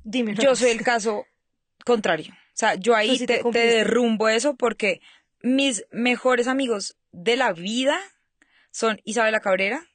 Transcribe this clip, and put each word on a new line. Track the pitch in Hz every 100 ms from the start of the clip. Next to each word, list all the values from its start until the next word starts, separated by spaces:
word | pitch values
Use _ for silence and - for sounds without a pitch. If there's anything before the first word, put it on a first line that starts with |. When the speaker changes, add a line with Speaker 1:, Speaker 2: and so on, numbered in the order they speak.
Speaker 1:
Dime | 214 254 220
una | 202
Speaker 2:
Yo | 277
Speaker 1:
cosa. | 233
Speaker 2:
soy | 247
el | 226
caso | 233 233 220 208 - _ _ _ _ _
contrario. | - 233 196 160 -
O | - _ -
sea, | 220
yo | 190 202 220
ahí | 220
Speaker 1:
Tú | 240
sí |
te | 247
Speaker 2:
te, | 233
te |
Speaker 1:
cumpliste. | 233 233 233 226
Speaker 2:
derrumbo | 208 233 233 214 220
eso | 226 294 262
porque | 240 - 208 165 - - _ _
mis | 240 269 277 208 -
mejores | - 247 240 254 247 240
amigos | 269 254 208 - - _
de | 175 180 247
la | 240
vida | 170 185 240 262 349 392 _ _ _ _ _ _
son | - 226 208
Isabela | - 226 220 214
Cabrera | 202 190 196 285 -